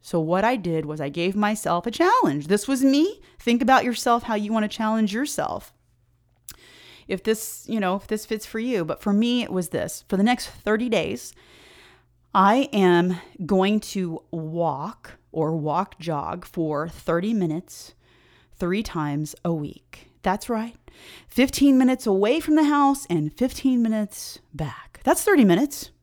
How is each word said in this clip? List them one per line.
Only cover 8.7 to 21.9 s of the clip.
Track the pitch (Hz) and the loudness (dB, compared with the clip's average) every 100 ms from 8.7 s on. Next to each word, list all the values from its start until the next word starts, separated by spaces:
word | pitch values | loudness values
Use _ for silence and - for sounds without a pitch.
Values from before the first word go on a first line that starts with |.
| 233 | -4
But | 160 165 | -4 -4
for | - | 0
me, | 202 240 247 | 2 2 0
it | 233 | -2
was | 185 170 | -6 -4
this. | 165 - - _ | -4 -6 -8 _
For | 190 | 0
the | |
next | 214 247 - | 2 0 -4
thirty | - - 214 247 | -10 -2 -2 0
days, | 220 160 - - - _ - - - - _ _ _ _ | -2 -2 -8 -12 -20 _ -20 -20 -20 -20 _ _ _ _
I | 202 196 240 277 | 4 4 4 0
am | 202 185 175 180 180 - - | 2 4 6 2 -2 -8 -12
going | 160 190 196 214 | 0 2 2 0
to | - 196 180 160 _ | -2 -6 -6 -8 _
walk | 170 156 165 170 139 160 - - - _ | -8 -6 -2 -2 -2 -8 -12 -20 -20 _
or | 160 156 165 | -2 -2 0
walk | 151 156 202 - | -2 -2 -4 -8
jog | 160 151 80 175 - | -6 -4 -4 -8 -10
for | - 160 147 165 | -6 -2 -2 -6
thirty | - - 170 202 | -8 -2 -2 0
minutes, | 226 175 156 - - - _ _ _ _ _ _ | 0 0 -2 -8 -20 -20 _ _ _ _ _ _
three | _ 175 196 | _ -2 -2
times | 226 170 147 143 151 - | -4 -4 -4 -4 -6 -6
a | 175 | -4
week. | 165 147 - _ - - _ | -4 -6 -12 _ -20 -20 _
That's | - 202 - | -4 -2 -4
right. | 226 226 - - _ - - - | -6 -6 -12 -20 _ -20 -20 -8
Fifteen | - 262 - 277 262 | 0 2 4 4 6
minutes | 254 | 4